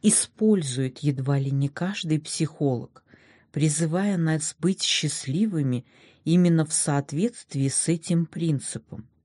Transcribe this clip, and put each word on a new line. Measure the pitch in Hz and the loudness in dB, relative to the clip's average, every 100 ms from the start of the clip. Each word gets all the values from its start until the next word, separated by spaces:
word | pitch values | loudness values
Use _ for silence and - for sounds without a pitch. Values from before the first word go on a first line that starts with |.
использует | 214 208 - - 214 202 147 123 135 - | 4 2 -2 0 2 4 2 -2 -4 0
едва | 147 135 135 143 | -2 0 0 0
ли | 135 | 0
не | 139 143 | 0 -2
каждый | - 175 202 170 156 | -2 -6 -4 -2 -2
психолог, | - - 156 - 143 120 - - _ - _ _ _ | -2 -4 -4 0 -2 -2 -6 -18 _ -20 _ _ _
призывая | - 151 151 160 170 202 185 | 0 0 0 -2 0 0 0
нас | 160 156 156 - | 0 0 -4 -2
быть | 160 190 | -2 0
счастливыми | - - 151 - - 147 220 170 139 123 - _ - _ | -2 -2 -2 -4 -4 -2 0 0 0 -2 -6 _ -20 _
именно | - 170 175 165 156 | 2 4 6 4 2
в | |
соответствии | - - 143 139 143 226 - - 139 135 | 0 0 0 -2 -2 -2 -4 -8 -2 -2
с | - - | 0 -2
этим | 165 - 170 165 | -2 0 0 0
принципом. | - 165 143 - - _ - - _ | -2 -2 -2 -4 -12 _ -18 -18 _